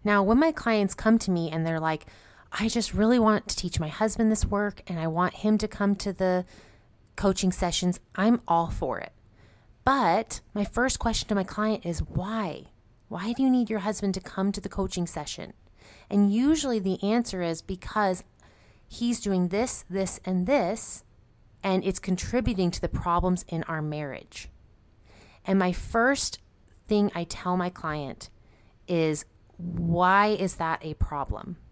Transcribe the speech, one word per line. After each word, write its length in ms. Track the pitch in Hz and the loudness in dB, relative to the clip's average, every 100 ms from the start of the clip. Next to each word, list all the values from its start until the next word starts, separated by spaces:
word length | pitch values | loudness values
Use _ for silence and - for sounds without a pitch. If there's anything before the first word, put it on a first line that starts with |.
Now, 200 | 208 202 | 4 4
when 160 | 196 233 | 6 4
my 120 | 320 | 4
clients 440 | 311 - 220 196 - | 2 0 2 0 0
come 240 | 220 226 | 4 4
to 120 | - | 4
me 200 | 175 165 | 0 0
and 140 | 160 165 | -2 -2
they're 140 | 160 | 0
like, 260 | 160 156 - - - - - | 0 -2 -6 -20 -20 -20 -12
"I 180 | - 220 | -4 -2
just 240 | 240 214 | 0 -2
really 260 | 180 220 247 | 2 4 6
want 280 | 220 208 - | 6 4 0
to 60 | - | -6
teach 240 | 180 - | -4 -4
my 100 | 156 | -4
husband 420 | - 220 214 220 | -2 -2 2 2
this 140 | 220 - | 2 0
work 360 | 202 208 - - | 0 -2 -6 -8
and 120 | 165 | -4
I 80 | 160 | -2
want 280 | 160 180 - | 0 0 0
him 220 | 214 214 | 2 2
to 100 | 214 | 0
come 280 | - 202 196 | -2 0 0
to 160 | 202 | -2
the 320 | 180 185 180 180 - - - _ _ _ - | 0 2 2 -2 -14 -20 -20 _ _ _ 0
coaching 340 | 196 185 185 | 0 2 0
sessions," 480 | 185 175 - 180 180 _ - | 0 -2 0 -2 -2 _ 0
I'm 260 | 208 240 - | 2 2 2
all 220 | 165 165 | 0 2
for 300 | - 139 113 | -2 -4 -4
it. 120 | - - - _ - - _ _ | -8 -16 -20 _ -20 -20 _ _
But 560 | - 277 202 185 220 - - | 0 4 4 2 0 -10 -8
my 100 | 208 | -4
first 360 | 208 - 254 - | -2 0 0 0
question 280 | 233 220 - | -2 -2 0
to 80 | 202 | -2
my 80 | |
client 420 | 190 - 214 214 175 | -2 -2 -2 -2 -4
is, 140 | 165 | -6
"Why? 680 | - - 185 220 196 - - - _ _ _ | -4 -4 -4 -4 -4 -8 -14 -20 _ _ _
Why 240 | 170 196 | -8 -6
do 100 | 240 | 0
you 60 | 262 | 4
need 200 | 254 233 | 4 2
your 100 | 220 | -2
husband 340 | 190 214 202 | -2 -2 -2
to 80 | 185 | -2
come 320 | - - 196 | -6 -2 -2
to 80 | 196 | -2
the 80 | - | -6
coaching 380 | - 190 180 175 | -4 -4 -4 -4
session?" 460 | - 147 - - - - _ - - - | -6 -8 -10 -12 -14 -20 _ -20 -20 -2
And 220 | 202 202 | 2 4
usually 480 | 208 269 320 285 226 | 4 4 4 2 0
the 240 | 190 185 | 0 0
answer 380 | 196 226 240 185 | 2 0 0 -2
is 200 | 170 165 | -2 -4
because 640 | - 185 - - 202 185 - _ - _ - _ _ | -6 -10 -4 0 0 0 -6 _ -20 _ -20 _ _
he's 320 | - 240 233 | -4 -2 -2
doing 300 | 202 185 180 | 0 0 2
this, 340 | 196 240 - - | 0 -2 -4 -6
this, 300 | 190 190 - | -4 -4 -4
and 240 | - 185 180 | -2 -2 2
this, 560 | 285 180 226 - - _ _ _ _ _ _ | 2 2 -2 -6 -8 _ _ _ _ _ _
and 200 | 196 185 | 0 0
it's 160 | 196 185 | 0 -4
contributing 720 | - 180 - 240 254 196 180 | -2 -4 0 0 0 0 0
to 100 | 175 | 0
the 60 | 170 | -6
problems 560 | - 180 170 180 180 - | -4 0 2 2 0 -2
in 160 | 165 | -8
our 180 | - 160 | -6 -6
marriage. 680 | 151 151 147 120 - - - - - _ _ _ - - - - - | -4 -6 -8 -10 -14 -18 -18 -20 -20 _ _ _ -20 -20 -20 -14 0
And 140 | 196 | 2
my 120 | 180 | 2
first 680 | 180 - 233 240 277 - - _ _ _ - - | 0 -2 2 2 2 -2 -6 _ _ _ -20 -2
thing 240 | 208 202 | 2 2
I 100 | 170 | -2
tell 340 | 175 - 185 185 | -8 -6 -2 -2
my 120 | 180 | -2
client 600 | 180 160 151 139 - - - - _ - _ - | -4 -6 -6 -6 -10 -16 -20 -20 _ -20 _ -4
is, 380 | 170 160 151 - _ _ - | 0 2 0 -6 _ _ -12
"Why 680 | 175 170 170 170 180 196 208 | -8 -4 0 4 6 6 4
is 280 | 214 185 - | 2 0 -2
that 240 | 165 160 | -2 -4
a 120 | 160 151 | -6 -4
problem? 640 | - 147 139 - - 175 - | -2 -2 -4 -6 -10 -14 -16